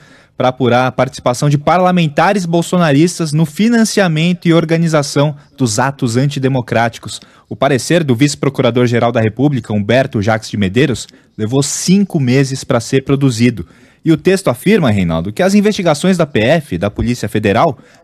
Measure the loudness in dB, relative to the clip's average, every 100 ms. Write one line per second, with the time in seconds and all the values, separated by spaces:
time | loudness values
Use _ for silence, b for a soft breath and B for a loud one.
0 | B B B -4 -2 0 0 2 0 -2
1 | -4 -2 -4 -2 0 0 0 2 2 2
2 | 0 0 0 0 0 -2 0 0 2 4
3 | 2 0 -4 -2 -2 0 0 2 0 0
4 | 0 2 0 0 2 2 2 0 2 0
5 | 0 0 0 -2 B -4 -2 0 -2 0
6 | -2 0 0 0 -2 -2 -2 0 0 -4
7 | -16 -16 b b b -2 0 0 0 0
8 | 2 2 0 0 -4 0 0 2 0 2
9 | 0 0 -2 0 -2 -2 -4 -4 0 0
10 | 0 -2 -2 -2 -2 -4 -2 0 0 -2
11 | -10 b b -8 -2 0 -2 -2 0 2
12 | 2 -2 0 2 0 -2 -4 -4 0 -2
13 | 0 0 0 2 0 0 -10 b b b
14 | -2 0 2 0 0 -2 0 2 2 0
15 | 0 -2 -4 -2 0 2 2 0 -2 0
16 | 0 0 0 0 2 0 0 -4 -4 -4
17 | -4 -4 -4 -2 0 2 0 -2 b b